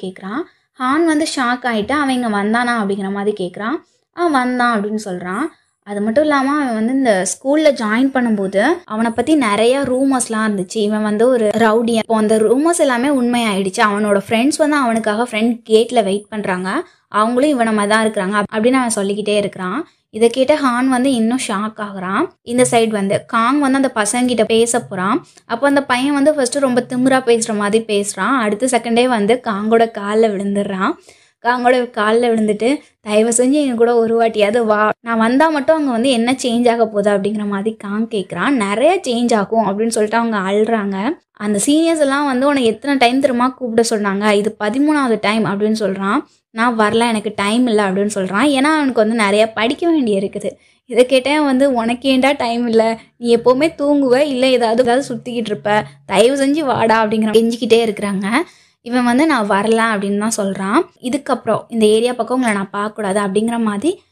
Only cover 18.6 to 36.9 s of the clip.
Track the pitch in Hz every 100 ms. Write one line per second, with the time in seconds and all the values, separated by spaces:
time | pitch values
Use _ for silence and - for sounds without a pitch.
18.6 | 233 262 247 214 196 208 214 208 202 190
19.6 | 185 226 359 _ _ 220 233 247 262 302
20.6 | 277 240 262 254 262 247 226 254 - 196
21.6 | 214 220 208 196 180 202 359 - - 247
22.6 | 247 240 226 214 196 - - 233 233 294
23.6 | 277 269 262 233 208 247 247 240 214 226
24.6 | 233 240 - 196 190 269 - _ - 226
25.6 | 277 285 277 247 269 285 277 294 247 285
26.6 | 269 240 240 254 254 262 254 233 226 208
27.6 | 208 220 220 202 202 - 196 269 214 208
28.6 | 254 240 240 226 254 233 202 247 226 196
29.6 | 214 226 226 214 202 220 220 196 202 202
30.6 | 202 190 208 349 - - _ _ 233 247
31.6 | 247 254 240 240 208 226 240 226 214 208
32.6 | 226 294 - _ 214 208 226 233 254 294
33.6 | 277 233 233 240 226 226 226 214 202 233
34.6 | 220 208 214 - 233 226 226 262 311 311
35.6 | 262 320 285 226 262 240 233 262 254 233
36.6 | 240 233 220